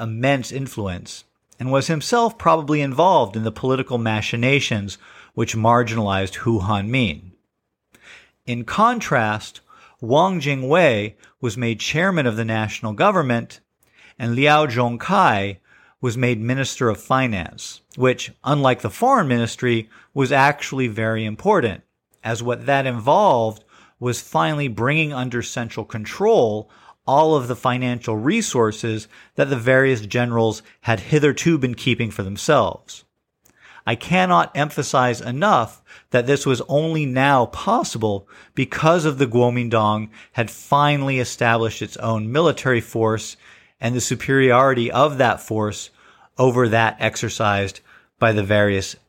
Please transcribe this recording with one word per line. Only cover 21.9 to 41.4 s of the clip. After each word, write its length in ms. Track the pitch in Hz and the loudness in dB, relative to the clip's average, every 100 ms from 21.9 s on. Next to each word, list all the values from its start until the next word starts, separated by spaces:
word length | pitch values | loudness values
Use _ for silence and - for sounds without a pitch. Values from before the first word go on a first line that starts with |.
| _ _ _ | _ _ _
as 200 | 110 113 | -8 -6
what 240 | 120 117 120 | -4 -4 0
that 200 | 139 131 | 0 0
involved 800 | 120 110 175 202 127 110 107 _ _ _ - | -2 2 4 4 2 0 -6 _ _ _ -8
was 220 | 123 117 | -4 -4
finally 480 | - 160 160 151 139 | -4 -2 -2 -2 -4
bringing 440 | 107 123 156 156 | -2 -2 0 -2
under 300 | 135 127 120 | -4 -6 -6
central 440 | 113 - 117 - 104 | -6 -8 -8 -10 -10
control 840 | 113 104 - 208 214 117 107 - _ - _ - | -10 -10 -2 2 4 4 0 -8 _ -20 _ 0
all 280 | 135 160 | 4 4
of 140 | 151 120 | 2 0
the 80 | 123 | -4
financial 600 | 127 123 127 120 - 110 | -2 -2 -2 -4 -4 -2
resources 920 | 123 226 214 127 110 107 117 110 - - _ - | 0 0 0 0 0 0 -4 -6 -8 -20 _ -2
that 120 | 139 | -2
the 80 | 131 | 0
various 440 | 117 131 135 123 | 2 4 4 0
generals 600 | 104 123 120 117 113 104 - _ | -2 -2 0 0 0 -2 -10 _
had 180 | - 113 | -2 -2
hitherto 560 | - 151 147 135 170 160 | 2 2 2 2 0 2
been 180 | 127 | 0
keeping 360 | 117 131 117 113 | -2 -2 0 -2
for 120 | - | -6
themselves. 800 | 95 101 - 143 98 - - - _ _ _ _ _ _ - - - | -8 -4 2 2 2 -2 -14 -20 _ _ _ _ _ _ -20 -10 -6
I 60 | |
cannot 560 | 120 - 185 185 175 - 156 | -4 0 0 4 2 2 -2
emphasize 640 | 151 - 139 139 123 117 | -4 -4 -2 2 2 -2
enough 600 | 117 131 202 170 113 - _ - _ | -6 -2 2 2 0 -8 _ -20 _
that 160 | 127 120 | 0 2
this 180 | 143 | 0
was 160 | 139 123 | 0 -2
only 440 | - 143 160 160 143 | 0 0 0 -2 -2
now 400 | 127 139 135 113 | 2 4 4 2
possible 800 | - - 233 - - 107 98 - - - - | -2 -2 -2 -2 -4 -4 -4 -8 -20 -10 -6
because 480 | 131 - 156 175 | -4 0 2 4
of 140 | 156 160 | 2 0
the 100 | 139 | 0
Kuomintang 800 | 120 123 123 117 113 107 107 107 - - | 2 2 2 0 0 2 0 -6 -14 -10
had 180 | - 110 | -6 -6
finally 680 | - - 143 143 147 139 131 | -6 -2 2 2 0 -2 -2
established 600 | 120 - | -4 -2